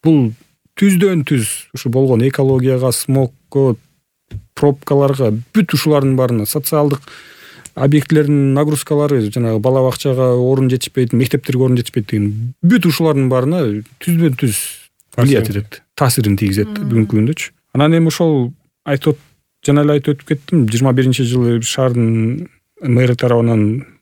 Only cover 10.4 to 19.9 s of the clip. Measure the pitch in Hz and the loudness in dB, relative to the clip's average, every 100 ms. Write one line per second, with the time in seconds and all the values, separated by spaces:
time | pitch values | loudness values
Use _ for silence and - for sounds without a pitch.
10.4 | 123 135 131 123 - - 123 123 131 143 | 2 2 0 -2 -4 -4 0 0 0 -2
11.4 | - 127 131 123 117 - 104 104 104 107 | -2 0 0 0 -2 -6 -4 -2 -2 -4
12.4 | 120 - 170 233 170 147 165 143 131 131 | -8 -2 2 2 2 0 0 2 2 0
13.4 | 131 175 131 104 110 _ - 165 170 127 | 0 -2 -2 -4 -10 _ -2 0 0 0
14.4 | 127 104 - - - _ _ - 131 127 | -2 -2 -8 -14 -20 _ _ 0 2 2
15.4 | 110 101 107 - _ - 135 - 107 98 | 0 -6 -8 -14 _ -2 0 2 0 0
16.4 | 104 98 107 208 143 113 104 107 113 160 | 0 -2 -4 -4 -2 0 0 0 0 -4
17.4 | - _ _ 127 151 165 165 - 170 143 | -10 _ _ 0 2 2 0 0 0 0
18.4 | 123 - _ _ - 139 156 147 _ _ | -2 -8 _ _ -6 -2 0 -2 _ _
19.4 | _ _ - 143 147 | _ _ 0 2 2